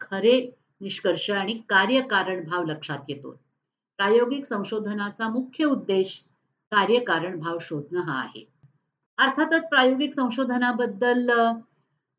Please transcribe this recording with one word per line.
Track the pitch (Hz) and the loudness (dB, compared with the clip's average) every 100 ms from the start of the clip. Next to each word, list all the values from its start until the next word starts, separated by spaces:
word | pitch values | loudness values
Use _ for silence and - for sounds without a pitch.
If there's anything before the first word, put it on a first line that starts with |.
खरे | - 196 214 254 247 - _ - | -10 0 4 4 2 -10 _ -14
निष्कर्ष | 196 - 196 170 - | -12 -4 0 0 0
आणि | 202 196 226 - | -2 -2 -6 0
कार्यकारण | 196 202 262 254 202 185 185 | 2 4 2 2 0 0 -4
भाव | 160 175 | -4 -4
लक्षात | 160 151 - 139 135 | -4 -6 -8 -10 -10
येतो. | 139 135 131 _ _ _ _ _ - | -12 -14 -20 _ _ _ _ _ -2
प्रायोगिक | 196 226 247 277 277 | 4 4 4 -2 -4
संशोधनाचा | 214 190 214 208 208 202 202 220 | -6 -4 -6 -6 -6 -6 -6 -4
मुख्य | 233 254 - 302 | -4 -4 -2 0
उद्देश | 269 - 190 190 - _ _ _ _ - | 0 0 0 0 -4 _ _ _ _ -2
कार्यकारण | 214 190 240 233 165 175 170 | 2 4 4 2 0 -2 -6
भाव | 160 170 | -6 -6
शोधणं | - 151 143 175 | -6 -8 -6 -6
हा | 160 131 | -4 -4
आहे. | 113 110 110 _ _ _ _ _ _ - | -6 -12 -20 _ _ _ _ _ _ 0
अर्थातच | 262 269 311 330 330 | 0 2 2 0 2
प्रायोगिक | 277 254 262 294 | 4 4 4 0
संशोधनाबद्दल, | - 254 226 247 247 247 226 233 190 247 247 247 | -2 -2 -2 -2 0 0 0 -2 0 0 2 2
अ, | 233 226 233 - _ _ _ _ | 4 4 0 -8 _ _ _ _